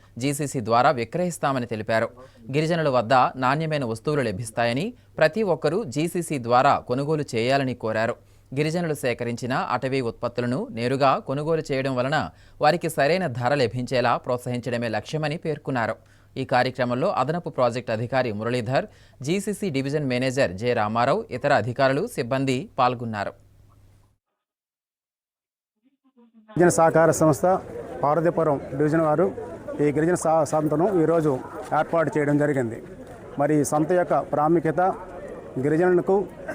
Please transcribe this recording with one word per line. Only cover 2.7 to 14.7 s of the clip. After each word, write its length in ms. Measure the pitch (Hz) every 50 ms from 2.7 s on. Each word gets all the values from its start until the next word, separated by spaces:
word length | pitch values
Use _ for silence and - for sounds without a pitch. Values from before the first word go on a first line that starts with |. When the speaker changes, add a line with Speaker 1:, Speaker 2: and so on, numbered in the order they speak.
| 175 165 156 147
Speaker 1:
వద్ద 260 | 127 123 110 110 135 127 131 - - 127 131
నాణ్యమైన 400 | 127 139 151 160 156 156 147 135 113
వస్తువులు 300 | 110 110 - - 151 147 127 113
లభిస్తాయని, 560 | 95 101 120 113 113 - 120 117 120 135 180 233 247 - - _ - -
ప్రతి 240 | 160 156 156 220 220 190 160
ఒక్కరూ 240 | 147 - 151 160 208 233 139 113
జీసీసీ 420 | 143 156 175 - 180 165 - 156 135
ద్వారా 360 | 117 117 120 123 135 143 120 85 - -
కొనుగోలు 360 | 123 131 143 147 160 151 139 - -
చేయాలని 400 | 113 113 123 135 139 135 131 120
కోరారు. 400 | - - 110 110 110 113 113 117 - - _ _ - _ _ 131 135
గిరిజనులు 380 | 151 160 156 180 175 160 151 135
సేకరించిన 520 | - 127 117 - 120 120 120 117 - 120 131 160 190 - 117
అటవీ 260 | 123 - 131 135 135 127 113
ఉత్పత్తులను 500 | 110 - - 120 - - 123 120 123 143 226 277 208 113
నేరుగా 320 | 117 123 135 131 139 135 143 131 110
కొనుగోలు 380 | - 135 143 151 156 165 160 147 -
చేయడం 200 | 139 131 135 135 131 123
వలన 180 | 120 135 151 147 104 80 - - - - - -
వారికి 260 | - 151 165 165 - 160 -
సరైన 300 | 160 139 143 170 190 185 151 117 123
ధర 120 | 123 123 147 147 127
లభించేలా 500 | 107 110 127 123 117 135 123 120 117 127 170 -
ప్రోత్సహించడమే 640 | - 127 123 - 127 123 123 117 131